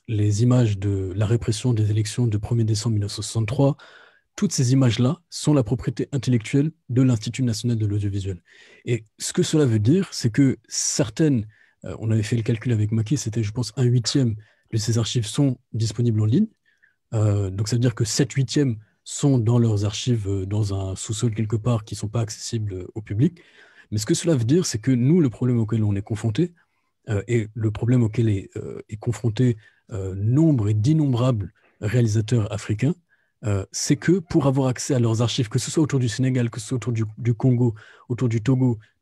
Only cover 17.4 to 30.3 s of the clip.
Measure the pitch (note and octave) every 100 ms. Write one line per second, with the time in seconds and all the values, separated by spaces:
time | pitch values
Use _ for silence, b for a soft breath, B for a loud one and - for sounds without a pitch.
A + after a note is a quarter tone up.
17.4 | G2 F#2+ G#2 B2 B2+ - A2+ - C#3 -
18.4 | B2+ D3+ C#3 A2 b b - - C#3+ B2+
19.4 | A2 A#2+ A#2 G2+ G#2 - B2+ A#2 G2 G2
20.4 | F#2+ G#2 G#2 G2 F#2+ F#2 - G#2+ B2 G#2+
21.4 | A2 A2+ B2 A2+ - - G#2 A#2 G#2+ -
22.4 | - A#2 G#2 F#2 F2+ A2+ A2 G#2 E3+ B
23.4 | B B B B - G#2+ G#2+ E3+ F3 C#3+
24.4 | A2+ E3+ E3+ G#2+ C3 B2 B2+ F3+ C#3+ -
25.4 | B2+ A#2+ G#2+ A2+ G#2 G2 - G#2+ A2+ G#2+
26.4 | F3 - _ _ _ _ - G2+ G#2 A#2+
27.4 | G#2+ A#2 A2 G#2+ A#2 B2+ A2 A2 A2+ G2
28.4 | - - C#2+ A1+ - G#2+ B2 A2 A#2 G#2+
29.4 | B2+ A2 b b - G2 F#2+ G2 G#2+